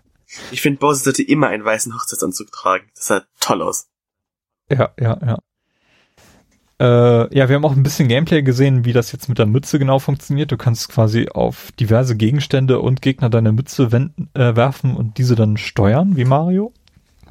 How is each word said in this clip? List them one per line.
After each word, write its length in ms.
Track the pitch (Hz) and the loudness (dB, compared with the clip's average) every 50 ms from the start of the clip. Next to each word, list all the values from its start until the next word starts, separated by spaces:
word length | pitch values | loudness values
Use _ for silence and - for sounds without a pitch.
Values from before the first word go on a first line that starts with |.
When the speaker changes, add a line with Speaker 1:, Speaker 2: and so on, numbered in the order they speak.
| _ _ _ _ _ _ - - - - | _ _ _ _ _ _ -20 -20 -18 -14
Speaker 1:
Ich 120 | 131 127 | -8 -4
find, 160 | - 147 139 - | -2 -2 0 0
Bowser 240 | 143 147 147 131 - | 0 0 0 0 -2
sollte 180 | 135 131 - | -2 -2 -2
immer 260 | - - 143 151 139 104 | 0 0 2 2 2 0
einen 160 | 98 107 104 | -2 -2 -2
weißen 280 | 110 110 107 - 120 113 | -2 -2 -2 -4 -8 -10
Hochzeitsanzug 580 | 117 - - - - - 90 90 - 107 - | -10 -10 -10 -8 -6 -6 -6 -6 -8 -12 -16
tragen. 340 | - - - 98 92 95 - _ _ | -16 -6 -2 -2 -2 -2 -4 _ _
Das 120 | - - - | -10 -4 -4
sah 140 | 104 95 - _ _ _ | -2 -2 -4 _ _ _
toll 200 | - - 110 90 | -4 -2 -2 -2
aus. 280 | 78 95 95 - - _ _ _ _ _ _ _ _ _ _ _ _ _ _ _ _ - | -2 -4 -6 -6 -10 _ _ _ _ _ _ _ _ _ _ _ _ _ _ _ _ -4
Speaker 2:
Ja, 200 | 139 127 113 - - - | -2 0 0 -2 -2 -4
ja, 200 | 120 113 113 - | -4 -4 -2 -2
ja. 180 | - 117 113 - - _ _ _ _ _ _ _ _ _ _ _ _ _ _ _ _ _ _ _ _ _ _ _ _ _ _ - | -4 -4 -4 -4 -8 _ _ _ _ _ _ _ _ _ _ _ _ _ _ _ _ _ _ _ _ _ _ _ _ _ _ 0
Äh, 560 | 135 123 120 120 120 120 120 117 117 - - | 2 4 4 6 6 6 4 4 2 2 2
ja, 120 | 135 131 123 | 2 2 2
wir 80 | 139 | 2
haben 80 | 143 151 | 2 2
auch 80 | 151 135 | 2 2
ein 60 | 135 | 2
bisschen 260 | 135 - - - 151 120 | 0 0 0 0 0 2
Gameplay 340 | 117 139 165 - 175 151 | 2 0 2 2 2 2
gesehen, 420 | 139 131 123 123 139 139 131 123 117 | 2 2 2 2 2 2 2 2 0
wie 80 | 123 120 | 0 0
das 180 | 123 113 - | 0 0 -2
jetzt 160 | - - - - | -6 -10 -8 -4
mit 100 | 107 - | -2 0
der 80 | 113 | 2
Mütze 320 | 104 110 139 - - - 147 | 2 2 0 0 -2 -2 0
genau 200 | 139 131 131 135 | 2 2 0 0
funktioniert. 520 | - - 139 - - - 143 143 151 147 | 0 -2 -4 -4 -4 -4 -4 -4 -2 -4
Du 60 | 135 | -6
kannst 320 | 117 - 127 117 - - - | -2 -2 -2 -2 -2 -4 -4
quasi 400 | - 117 110 107 110 117 - - | 0 0 0 2 2 0 -2 -2
auf 420 | - - - 120 131 - - - | -2 -2 -2 -2 -2 -6 -14 -14
diverse 440 | - - 120 101 113 117 131 127 117 | -6 -4 0 2 2 2 2 0 0
Gegenstände 640 | 107 113 110 139 147 - - - 131 135 131 127 - | 0 0 0 0 0 -2 -2 0 0 2 2 2 2
und 220 | - 123 131 - | 2 0 -2 0
Gegner 260 | - 135 131 - 135 117 | 0 -2 0 0 0 0
deine 240 | 113 113 113 110 | 2 2 2 2
Mütze 400 | 107 117 - - - - 131 110 | 2 0 -2 -4 -2 0 0 2
wenden, 380 | 120 123 143 165 - - - - - | 2 0 0 -2 -6 -10 -12 -8 -2
äh, 220 | 139 123 120 113 | 0 0 2 2
werfen 400 | 131 139 139 135 - - 131 123 | 2 0 0 0 -2 -4 -4 -2
und 220 | - 120 110 - - | -2 -4 -6 -4 -2
diese 160 | 127 123 120 | 0 0 2
dann 220 | 110 110 107 107 110 | 2 2 2 0 -2
steuern, 580 | - - - - 101 101 110 147 185 202 185 | -4 -4 -2 0 2 2 2 2 2 0 0
wie 80 | 131 120 | 0 2
Mario. 480 | 131 135 147 160 175 185 196 208 240 - _ _ _ _ _ _ _ _ _ _ - | 2 2 2 2 0 0 0 -2 -4 -8 _ _ _ _ _ _ _ _ _ _ -20